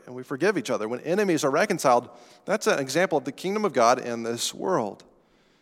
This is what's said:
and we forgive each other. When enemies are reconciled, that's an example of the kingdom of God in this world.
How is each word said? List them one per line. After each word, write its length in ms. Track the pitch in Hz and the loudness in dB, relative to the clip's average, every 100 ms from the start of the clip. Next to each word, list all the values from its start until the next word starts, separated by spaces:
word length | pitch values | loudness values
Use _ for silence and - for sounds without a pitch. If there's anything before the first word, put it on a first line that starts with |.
and 100 | - | -16
we 80 | 127 | -14
forgive 360 | 127 135 180 185 | -10 -2 0 0
each 100 | 127 | -2
other. 180 | 107 107 | -4 -4
When 140 | 123 | -6
enemies 420 | - 190 202 156 | -4 0 2 2
are 80 | 143 | 2
reconciled, 600 | 147 208 175 139 120 - - - - | 2 0 2 4 4 2 -10 -20 -14
that's 220 | - 190 220 | -4 -2 2
an 120 | 156 | 0
example 380 | 135 147 185 156 | 0 0 2 0
of 80 | |
the 80 | 131 | -4
kingdom 320 | - 180 214 | -6 -4 -2
of 80 | 208 | 0
God 260 | 127 117 127 | 4 4 4
in 260 | 120 117 | 0 -6
this 280 | 113 117 - | -4 -4 -6
world. 520 | - 190 170 104 - - _ _ _ _ _ | -4 -2 0 -2 -6 -18 _ _ _ _ _